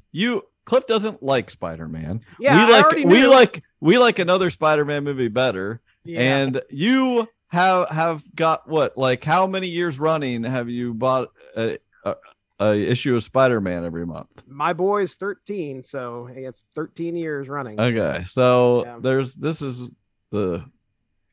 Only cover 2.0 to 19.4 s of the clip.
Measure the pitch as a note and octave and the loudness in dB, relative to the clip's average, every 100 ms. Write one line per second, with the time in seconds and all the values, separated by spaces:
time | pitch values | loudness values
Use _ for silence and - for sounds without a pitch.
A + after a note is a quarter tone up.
2 | D#2 G#2+ - - C4 A3+ G#3+ A3+ D#4 D#4+ | -8 -8 -10 -4 2 4 8 8 6 4
3 | F3 G#3+ C4 C4 A#3+ D#3+ - - D3+ A#3+ | 6 6 8 8 6 2 -18 -2 4 6
4 | B3 - F3 F#3 F#3 - D#3 D3+ D3 D3 | 4 2 0 2 0 0 2 2 0 -2
5 | C#3+ C3+ A#2+ A2 C3 F#2+ G2 A2+ _ _ | -4 -2 -2 0 0 0 -6 -8 _ _
6 | E3+ E3 B2+ C#3 C3+ B2+ - C#3+ G3+ C4 | -10 -2 0 0 0 -4 -8 -4 0 2
7 | C4 A#3+ A3+ _ - E3+ F#3+ F#3 F3 D#3 | 2 -2 -4 _ -6 0 2 2 0 -2
8 | E3 D#3 - - D#3+ D#3 - D#3 C3 - | -2 -4 -10 -2 0 0 -2 -2 -2 0
9 | C3 B2+ D#3 F3 F#3+ F#3+ F#3 E3+ F3 C3+ | -2 0 0 0 0 -2 -6 -4 -4 -2
10 | D#3 D#3+ C3+ A#2+ A2+ C3 A#2+ A#2+ A#2+ A2+ | -2 -2 -2 -6 -4 -4 -4 -6 -6 -2
11 | B2+ C3 A#2+ _ C#2+ - A2+ - _ _ | 0 0 -4 _ -14 -6 -4 -6 _ _
12 | G2+ - - _ _ - G#2 G#2 F#2 B2 | -8 -8 -12 _ _ -2 0 2 0 0
13 | C#3+ A#2+ G#2+ C3 C3 A#2 F#2+ F2 F2 E2 | 0 -2 0 2 2 2 -2 -4 -6 -8
14 | E2+ D#2+ - _ - C#3 D#3 E3+ F#3 G#3 | -8 -10 -16 _ -20 -6 -4 -2 0 0
15 | F#3 - G3 F#3+ - G3+ D3 C3 B2 C#3 | -4 -6 -12 -12 -10 -10 -8 -12 -12 -12
16 | B2 A#2+ A#2+ B2+ C3 A#2 _ - D#3 - | -10 -12 -14 -16 -16 -18 _ -12 -12 -8
17 | E3+ E3+ D#3+ C#3+ C3 C#3+ B2+ G#2 A#2+ A2+ | -8 -6 -6 -8 -8 -10 -8 -2 -2 0
18 | E2 D2+ F2+ - B2+ B2 B2 A#2+ A#2+ A#2+ | -2 -4 -6 0 4 4 4 2 -2 -6
19 | B2 C3 B2+ - | -2 -2 -4 -6